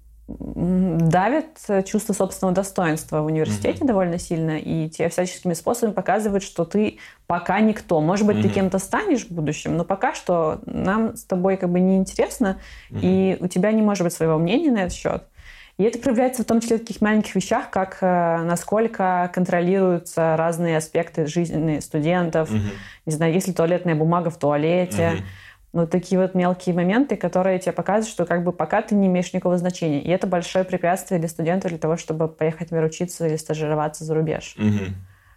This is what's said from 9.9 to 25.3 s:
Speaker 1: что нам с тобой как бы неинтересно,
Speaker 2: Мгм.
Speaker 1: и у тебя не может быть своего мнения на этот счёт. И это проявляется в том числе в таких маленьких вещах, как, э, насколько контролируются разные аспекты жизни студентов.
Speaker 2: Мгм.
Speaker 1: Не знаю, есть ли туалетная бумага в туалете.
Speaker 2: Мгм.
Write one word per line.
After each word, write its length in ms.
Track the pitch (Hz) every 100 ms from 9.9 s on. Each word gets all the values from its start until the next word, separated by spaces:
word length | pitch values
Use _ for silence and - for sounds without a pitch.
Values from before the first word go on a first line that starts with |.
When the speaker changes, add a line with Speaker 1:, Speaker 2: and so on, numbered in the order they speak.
| 196 262
Speaker 1:
что 480 | 311 - 175 156 - -
нам 500 | - 180 214 226 -
с 80 | -
тобой 320 | 185 185 190
как 120 | 180
бы 80 | 175
неинтересно, 800 | 185 190 190 - 285 - 202 190 - - -
Speaker 2:
Мгм. 100 | 104
Speaker 1:
и 340 | 180 190 190 175
у 60 | 185
тебя 240 | 185 202
не 80 | 220
может 220 | 214 202 175
быть 80 |
своего 240 | 165 160 156
мнения 340 | 170 240 330
на 80 | 226
этот 100 | 180
счёт. 300 | - - - - - - - - -
И 40 |
это 140 | 202 233
проявляется 440 | 277 233 254 262
в 20 | 220
том 140 | 226
числе 160 | 226 226
в 20 |
таких 200 | 226 196
маленьких 320 | 208 214 208 196
вещах, 340 | 185 254 285
как, 260 | 202 190 -
э, 420 | 185 180 170 165
насколько 880 | 165 175 - 208 226 226 185 180 180
контролируются 1040 | 180 180 175 175 196 185 175 170 - 160 160
разные 400 | 165 165 170 160
аспекты 480 | 160 165 170 - 147
жизни 540 | 175 165 156 160 151
студентов. 720 | - 160 151 180 170 160 156
Speaker 2:
Мгм. 200 | 107 101 107 - - -
Speaker 1:
Не 80 |
знаю, 200 | 151 165
есть 140 | 160 190
ли 60 |
туалетная 420 | 175 165 175 175 151
бумага 340 | 160 175 170
в 80 | 160
туалете. 720 | 143 147 156 175 180 202 165
Speaker 2:
Мгм. 100 | 165 -